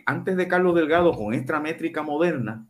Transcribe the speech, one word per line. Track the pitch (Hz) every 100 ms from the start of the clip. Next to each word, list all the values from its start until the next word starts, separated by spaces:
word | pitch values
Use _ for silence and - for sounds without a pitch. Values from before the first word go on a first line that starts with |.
| -
antes | 156 175 185
de | 180
Carlos | 180 185 170
Delgado, | 151 170 175
con | 127 104
esta | 127 127 156
métrica | 151 160 160 156
moderna, | 151 147 175 143 107 113